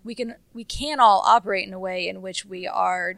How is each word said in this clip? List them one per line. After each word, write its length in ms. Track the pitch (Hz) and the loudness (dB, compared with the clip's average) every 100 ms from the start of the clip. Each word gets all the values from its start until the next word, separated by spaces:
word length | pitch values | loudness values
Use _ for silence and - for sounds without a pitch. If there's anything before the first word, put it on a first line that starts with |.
we 100 | 226 | -12
can, 220 | 240 233 - _ | -8 -8 -10 _
we 100 | 233 | -18
can 360 | 226 - 285 285 | -10 -8 -4 4
all 240 | 226 196 - | 6 6 6
operate 420 | 233 190 190 180 | 4 4 -4 -4
in 60 | |
a 60 | 185 | -8
way 280 | 190 185 180 | -6 -6 -6
in 140 | 190 | -8
which 240 | 185 180 202 | -10 -10 -10
we 220 | 185 180 | -10 -6
are 480 | - 185 180 180 | 0 0 0 -4